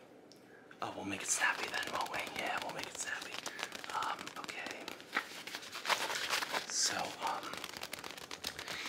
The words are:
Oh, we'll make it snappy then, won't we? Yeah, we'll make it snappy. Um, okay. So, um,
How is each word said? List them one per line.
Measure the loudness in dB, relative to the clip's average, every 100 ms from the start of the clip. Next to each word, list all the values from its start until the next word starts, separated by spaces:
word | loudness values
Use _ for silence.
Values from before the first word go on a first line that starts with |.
| -16 -18 -18 -18 -18 -18 -14 -4
Oh, | -4 -2
we'll | -2
make | -2
it | 2
snappy | 6 6 4 2
then, | 2 2
won't | 2 2
we? | 0 0 0
Yeah, | 2 2
we'll | 0
make | -2 -4
it | -2
snappy. | -2 -2 -2 -4 -4 0 -2 -2 -2
Um, | 2 2 0 -2 -6
okay. | -6 -4 -4 -4 -6 -8 -2 0 0 -6 -6 -6 -6 -2 4 4 4 2 4 4 4 2 2
So, | 4 6 6
um, | 2 0 0 2 0 -4 -4 -6 -4 -4 -6 -8 -8 -4 -4 -4 -4 -2